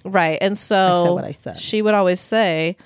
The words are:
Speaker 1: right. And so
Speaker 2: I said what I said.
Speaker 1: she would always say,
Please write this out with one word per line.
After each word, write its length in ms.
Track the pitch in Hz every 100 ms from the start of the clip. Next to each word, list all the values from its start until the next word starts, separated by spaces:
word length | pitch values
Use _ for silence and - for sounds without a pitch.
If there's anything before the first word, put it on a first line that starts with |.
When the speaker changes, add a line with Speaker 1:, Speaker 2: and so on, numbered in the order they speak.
Speaker 1:
right. 360 | - 190 165 156
And 160 | 196 208
so 200 | - 202
Speaker 2:
I 280 | 185 175 175
said 60 |
what 100 | 175
I 80 | -
said. 260 | 147 - 170
Speaker 1:
she 240 | - 214
would 120 | 214
always 260 | 208 185 180
say, 560 | - 220 202 160 160 190